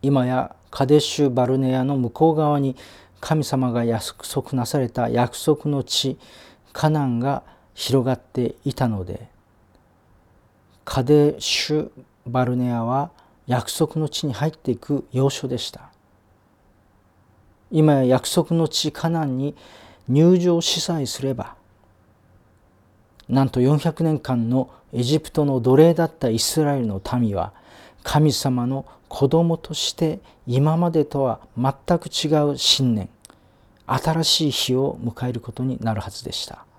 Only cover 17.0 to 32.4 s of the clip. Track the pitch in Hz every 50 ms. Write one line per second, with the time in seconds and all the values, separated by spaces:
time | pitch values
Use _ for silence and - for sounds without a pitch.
17 | _ _ _ _ _ _ _ _ _ _ _ _ _ _ - 156 156 156 147 139
18 | 131 127 127 123 - - - 185 160 - 170 165 165 151 - - - 156 - -
19 | - 165 170 165 156 139 127 127 135 147 143 - - - - - - - - _
20 | _ - 123 143 160 175 185 185 170 180 175 170 165 - - 170 - - 170 160
21 | 139 120 - - 131 135 131 117 104 - - - _ _ _ _ _ _ _ _
22 | _ _ _ _ _ _ _ _ _ _ _ _ _ _ _ _ _ _ _ _
23 | _ _ _ _ - - 123 135 135 131 - 131 123 131 147 151 - 170 156 -
24 | 165 160 156 147 - - 127 120 113 113 123 131 127 - - - _ _ - 120
25 | 123 120 151 156 156 - - - 147 143 135 127 113 127 127 143 160 170 170 165
26 | 165 160 - - - 120 113 113 - - - 160 156 143 143 135 123 110 101 95
27 | - - - 123 120 110 101 92 85 98 - - _ - - - - - - _
28 | _ - - 147 156 156 127 - - 139 127 127 120 123 135 135 - - - -
29 | _ _ - - 135 131 160 160 170 170 165 165 - - 160 - - - - -
30 | 170 160 160 196 - - - _ _ - 120 135 143 156 160 165 175 175 160 160
31 | 147 151 - 139 139 127 110 - - - _ - 123 135 139 - _ - 180 165
32 | - - - - - 156 156 151